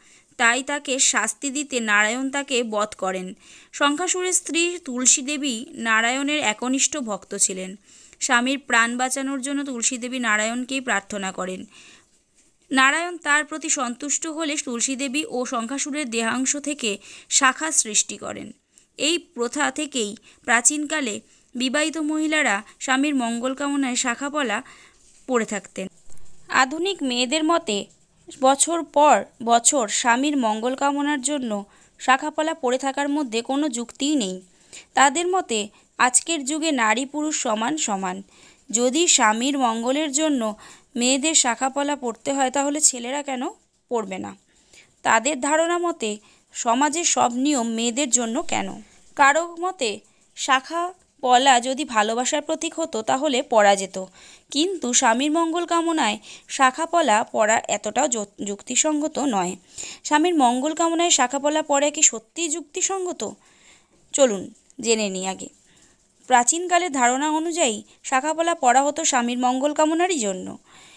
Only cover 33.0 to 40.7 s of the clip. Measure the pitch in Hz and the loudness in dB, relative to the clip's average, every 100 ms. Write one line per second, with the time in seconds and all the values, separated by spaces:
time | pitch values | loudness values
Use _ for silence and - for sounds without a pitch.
33 | 285 285 277 226 240 269 302 233 233 - | -2 -2 -2 -4 -2 -2 -2 -4 -8 -4
34 | 277 302 196 185 - _ _ - - - | 0 0 0 -6 -12 _ _ -20 -6 4
35 | 277 277 349 370 359 220 208 - _ - | 4 4 0 0 0 -4 -4 -10 _ 0
36 | 247 - - 330 254 311 330 269 220 220 | 2 2 0 -4 -2 -2 0 2 2 2
37 | 277 294 302 302 240 214 226 311 294 196 | 0 -4 -4 -4 -2 -2 -2 -2 -4 -4
38 | 190 190 196 _ - _ _ 208 247 269 | -4 -8 -12 _ -20 _ _ 0 2 2
39 | 339 - 220 220 254 277 247 226 233 277 | 2 4 4 4 0 2 0 0 0 0
40 | 311 262 311 277 220 208 - | 0 0 0 0 -2 -6 -14